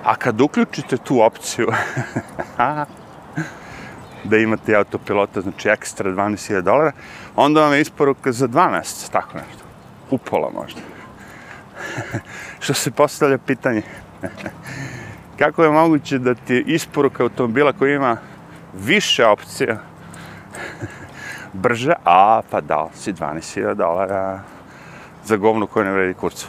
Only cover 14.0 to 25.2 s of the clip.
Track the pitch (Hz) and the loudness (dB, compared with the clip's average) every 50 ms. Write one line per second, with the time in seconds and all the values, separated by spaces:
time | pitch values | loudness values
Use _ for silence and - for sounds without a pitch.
14 | - - - - - 90 - - - - - - - - - - - - - - | -18 -20 -18 -12 -12 -12 -12 -10 -14 -14 -14 -14 -16 -14 -12 -12 -12 -12 -12 -14
15 | - - - - - - - - 143 147 147 - 165 156 151 156 165 165 160 147 | -16 -16 -18 -18 -20 -20 -2 2 2 2 4 4 4 6 6 6 6 6 4 2
16 | - - 139 131 123 123 123 120 - - 127 123 - - 156 165 - - - 151 | 2 0 -2 0 2 0 0 0 0 0 0 2 2 2 0 -2 -2 -4 0 2
17 | 143 135 - - 127 117 - - 131 120 110 127 147 143 123 - 139 135 143 143 | 2 2 2 2 -2 0 0 0 -2 0 2 4 4 2 4 2 2 2 2 2
18 | 139 127 113 110 - - - - - - - - - - - 95 98 110 180 208 | 2 0 0 -2 -4 -18 -20 -20 -20 -20 -20 -20 -20 -18 -14 -10 -2 0 2 2
19 | - - - - 123 110 104 - - - - - 139 117 113 104 - - - - | 2 2 2 4 6 6 6 4 0 -16 -6 -4 -2 -2 -2 -6 -8 -18 -20 -20
20 | - - - - - - - - - - - - - - - - - - - - | -20 -20 -18 -18 -18 -18 -18 -20 -20 -18 -14 -14 -14 -14 -12 -12 -14 -14 -14 -16
21 | - - - - - - - - - - - 95 92 - 120 113 120 143 170 - | -20 -20 -18 -16 -16 -14 -14 -14 -16 -14 -12 -2 -2 -2 0 0 0 -2 -2 0
22 | - 87 87 92 98 104 113 113 104 - - 101 78 73 - 76 78 80 - - | 4 4 6 8 8 6 6 2 2 -2 -4 -4 -2 0 -2 -2 -2 -4 -8 -10
23 | - 110 98 80 82 73 76 80 82 - - 101 101 104 104 104 95 85 82 90 | -8 -8 -6 -6 -6 -6 -6 -8 -10 -8 -6 -4 -2 -2 -2 0 0 0 0 0
24 | 98 95 98 95 95 95 95 98 98 - - - - - - - - - - - | -2 -2 -2 -4 -4 -4 -6 -8 -12 -16 -20 -20 -20 -20 -20 -20 -20 -20 -20 -20
25 | - - - - | -20 -20 -20 -20